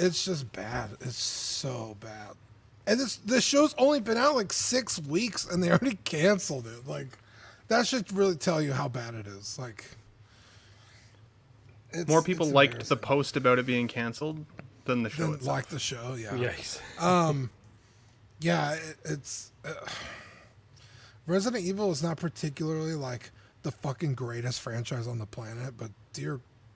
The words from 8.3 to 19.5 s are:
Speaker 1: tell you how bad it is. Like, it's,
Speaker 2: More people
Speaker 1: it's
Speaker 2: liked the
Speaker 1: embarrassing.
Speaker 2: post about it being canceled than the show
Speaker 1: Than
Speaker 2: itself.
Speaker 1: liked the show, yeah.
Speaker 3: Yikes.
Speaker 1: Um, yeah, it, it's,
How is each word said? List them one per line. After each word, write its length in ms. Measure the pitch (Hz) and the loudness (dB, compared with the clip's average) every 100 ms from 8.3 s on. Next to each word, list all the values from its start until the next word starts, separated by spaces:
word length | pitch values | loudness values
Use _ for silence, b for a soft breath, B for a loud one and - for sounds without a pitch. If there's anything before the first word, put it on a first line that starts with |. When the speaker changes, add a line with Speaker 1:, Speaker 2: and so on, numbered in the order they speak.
| 165 | 4
Speaker 1:
tell 260 | 190 156 | 0 2
you 100 | 147 | 0
how 140 | 131 143 | 0 -2
bad 260 | 123 117 113 | -4 -8 -10
it 100 | 101 | -10
is. 320 | 98 101 - | -12 -12 -10
Like, 260 | 120 98 - - - - b b b b b b b b b b - _ _ - - - - | -10 -12 -18 -20 -20 -20 b b b b b b b b b b -20 _ _ -20 -20 -20 -10
it's, 160 | 165 151 | -4 6
Speaker 2:
More 140 | 160 | 6
people 240 | 160 175 156 | 6 2 6
Speaker 1:
it's 80 | |
Speaker 2:
liked 180 | 139 139 | 8 6
the 40 | 117 | 4
Speaker 1:
embarrassing. 180 | - 131 | 0 0
Speaker 2:
post 380 | - 143 135 143 | 4 2 2 2
about 220 | 127 123 | 4 4
it 80 | 123 | 4
being 220 | 123 120 | 0 0
canceled 560 | 123 117 - 156 156 151 - - - | -2 -4 -4 -6 -6 -12 -18 -20 -10
than 180 | - 123 | -2 0
the 80 | 110 | 0
show 140 | 147 | -2
Speaker 1:
Than 100 | 160 | -4
Speaker 2:
itself. 220 | 147 131 139 | -2 -2 -2
Speaker 1:
liked 140 | - | -4
the 80 | 147 | -6
show, 360 | - 123 120 127 | -6 -6 -8 -8
yeah. 140 | 107 | -6
Speaker 3:
Yikes. 720 | 123 120 87 - - - - | -2 -2 -4 -8 -10 -10 0
Speaker 1:
Um, 480 | 170 180 160 143 123 - - - _ _ - _ - - | 4 6 4 2 -4 -8 -20 -20 _ _ -20 _ -20 -4
yeah, 320 | 165 165 147 | 0 2 0
it, 220 | 156 160 - | -2 -8 -12
it's, 480 | 156 147 - - - | -8 -8 -6 -10 -10